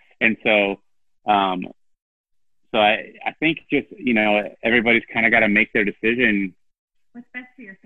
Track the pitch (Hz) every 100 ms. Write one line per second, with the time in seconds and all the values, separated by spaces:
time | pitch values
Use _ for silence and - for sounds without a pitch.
0 | _ _ 113 107 120 107 101 98 _ _
1 | _ _ - 104 98 90 92 - _ _
2 | _ _ _ _ _ _ _ 117 104 107
3 | - - - - 156 160 - 143 - -
4 | 127 113 107 104 98 - 113 120 113 117
5 | - 117 113 117 110 104 110 120 101 -
6 | 110 120 120 101 95 - _ _ _ _
7 | _ 240 247 247 254 - 208 190